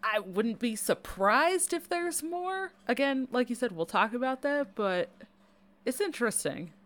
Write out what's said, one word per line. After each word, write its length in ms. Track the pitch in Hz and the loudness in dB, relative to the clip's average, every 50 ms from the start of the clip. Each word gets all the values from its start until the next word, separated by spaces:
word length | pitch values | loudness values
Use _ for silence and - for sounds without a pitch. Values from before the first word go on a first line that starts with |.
I 160 | - 220 214 214 | 0 2 0 0
wouldn't 380 | 196 190 180 196 220 233 220 - | 0 0 -2 0 0 0 0 0
be 180 | 247 240 220 | -2 -2 -2
surprised 960 | 208 - - 190 - - - - - 196 202 214 262 311 339 381 359 - - | -2 0 0 0 0 -2 -12 -2 2 4 6 6 6 6 4 4 2 0 0
if 160 | - 330 - - | 0 -2 -2 -2
there's 340 | 359 349 349 349 320 - | -2 0 0 -2 -2 -4
more. 500 | 302 320 339 349 359 370 381 381 381 370 - _ - - | -4 -4 -4 -4 -2 -2 -2 -4 -4 -6 -10 _ -2 -2
Again, 400 | 247 - 277 277 269 269 262 - | 0 2 2 2 2 0 -2 0
like 200 | - 254 247 240 | 0 0 0 0
you 60 | 240 | 0
said, 160 | 240 254 233 | -2 -2 -4
we'll 140 | 185 160 165 | -2 -2 -4
talk 280 | - - 196 196 220 214 | 0 2 2 2 2 0
about 280 | 247 247 262 262 262 | -2 -2 -2 -2 -2
that, 320 | - 285 285 294 285 - 190 | -2 0 0 0 -2 -4 -4
but 360 | - 208 196 185 180 - - - - - - _ _ - _ _ _ _ _ _ _ _ | -2 0 0 2 0 -2 -2 -6 -20 -20 -20 _ _ -20 _ _ _ _ _ _ _ _
it's 160 | 254 254 - | -4 -2 0
interesting. 720 | 403 349 - - 240 220 - - - 151 - - 165 165 - - - | -2 -2 0 0 -2 0 0 0 -2 -2 -4 -4 -10 -12 -14 -20 -20